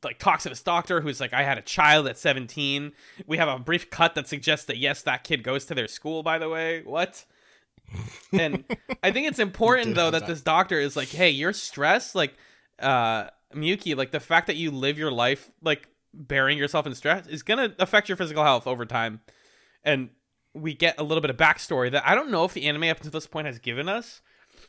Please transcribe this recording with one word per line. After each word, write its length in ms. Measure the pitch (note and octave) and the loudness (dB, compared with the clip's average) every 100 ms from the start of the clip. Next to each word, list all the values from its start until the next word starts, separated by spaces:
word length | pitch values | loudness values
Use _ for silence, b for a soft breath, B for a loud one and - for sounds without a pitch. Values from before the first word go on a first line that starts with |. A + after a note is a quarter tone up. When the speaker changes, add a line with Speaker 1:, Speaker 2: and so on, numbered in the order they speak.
Speaker 1:
like, 140 | B2+ - | -10 -2
talks 260 | G3+ D#3 | 2 2
to 60 | D3 | -2
this 140 | A#2 | -6
doctor 360 | F#3 E3+ F3 F3 | -2 -2 0 -2
who's 220 | D3 B2 | -2 -4
like, 100 | B2 | -4
"I 120 | B2+ | 0
had 160 | C#3 A#2+ | 0 -2
a 20 | |
child 460 | - - D3+ D#3 C#3 | -2 4 6 6 4
at 100 | A2+ | 0
seventeen." 760 | D#3+ C3 A#2+ - C#3 C#3 D3 B B B F#3+ | 0 0 -4 -6 -4 -4 -6 B B B -4
We 100 | D#3+ | 0
have 100 | D#3 | 0
a 120 | B2+ | -2
brief 320 | B2 E3+ - | -2 -2 -2
cut 240 | - E3 D3+ | 2 2 2
that 120 | - | -6
suggests 380 | D3 D#3+ D3+ - | -4 0 0 -2
that, 120 | A#2+ | -2
yes, 260 | C#3 C#3+ | -2 -2
that 200 | - B2 | -2 -4
kid 200 | - C3 | -2 -4
goes 220 | A#2+ C3+ - | -2 -4 -4
to 100 | C#3+ | -6
their 120 | G#2+ | -6
school, 360 | - D3+ D#3+ | -6 -6 -4
by 160 | D#3 D#3+ | -2 -2
the 100 | D#3+ | -2
way. 320 | D#3+ E3 E3 | -4 -4 -6
What? 400 | - D3+ F3+ - - b b b _ _ - - - - - | -4 -4 -4 -6 -20 b b b _ _ -16 -14 -12 -16 -2
And 320 | G3 D#3 C#3 - A#3 | 0 0 -2 -8 -10
Speaker 2:
<laughs> 200 | - B3+ | -10 -2
Speaker 1:
I 80 | F#3 | -2
think 160 | A#3 D4+ | 0 -2
it's 120 | B3+ | -2
important, 500 | G3+ - A#3 B3+ A3+ | -2 2 4 4 2
Speaker 2:
Did 60 | E3 | 0
Speaker 1:
though, 80 | E3 | 2
Speaker 2:
have 80 | |
Speaker 1:
that 60 | D#3+ | 0
Speaker 2:
that. 60 | - | -2
Speaker 1:
this 140 | D#3+ | -4
doctor 380 | D#3+ D#3+ F#3 E3 | 2 2 2 0
is 160 | C#3+ D3 | -2 -2
like, 140 | C3 | -4
"Hey, 200 | D3+ F3+ | 2 2
you're 240 | C#3 E3 | 4 -2
stressed. 640 | G#3 - - D3 A3 - F#3 | -4 -6 0 2 2 0 -2
Like, 180 | C#3+ - b b b - | -2 -4 b b b -4
uh, 480 | C3+ B2+ A2+ A2 G2 - _ | 0 2 2 0 -4 -14 _
Miyuki, 420 | D3 D#3 G#3 F3+ C3+ | -4 -2 -2 -2 -2
like, 160 | C3 | -2
the 80 | D3+ | -4
fact 280 | - E3 - | 2 2 2
that 80 | D3+ | -2
you 160 | E3 | -4
live 260 | C3+ C3+ D3+ | -2 -2 -2
your 140 | D#3 | -2
life, 400 | A#2+ B2 C#3 - _ | 2 2 0 -6 _
like, 260 | D#3+ D3 - _ _ | -2 -2 -4 _ _
burying 440 | D3+ C3+ C#3 C3+ D3 | -16 -4 0 2 2
yourself 300 | C#3+ D#3+ D3 | 0 0 -2
in 80 | B2 | -2
stress 320 | D3 F#3+ - | -2 -2 -4
is 160 | D3+ | -6
gonna 320 | - A#3 A#3 - | -2 0 0 0
affect 320 | F#3 G#3 - | 2 2 2
your 80 | F#3 | -2
physical 260 | E3 D3+ | -2 2
health 220 | D3+ B2 B2+ | 4 4 0
over 220 | B2 A2+ | -6 -4
time." 340 | B2 A2+ G#2+ - b b b b b | -4 -4 -6 -18 b b b b b
And 260 | D3 C3+ B2+ _ _ _ _ D3+ | 0 0 -2 _ _ _ _ -10
we 180 | D#3 | -8
get 260 | C#3 E3+ - | 0 2 2
a 40 | |
little 180 | D3+ D#3+ | -2 0
bit 80 | D3 | 0
of 80 | B2 | 4
backstory 540 | D#3 - - C#3 B2 | 4 4 0 0 0
that 160 | C#3 B2+ | 4 4
I 80 | G#3+ | 4
don't 160 | D4 | 2
know 120 | F#3 | 2
if 100 | F3+ | 0
the 140 | E3+ D3 | 0 -2
anime 180 | D3 E3 | 0 0
up 140 | D#3+ | -2
to 80 | D3+ | -4
this 160 | D#3 - | -10 -8
point 180 | D#3+ D3+ | -6 -6
has 140 | A#2 | -8
given 280 | A#2+ A#2+ E3+ | -6 -4 -4
us. 340 | A3 A#3 - b b b b | -4 -8 -18 b b b b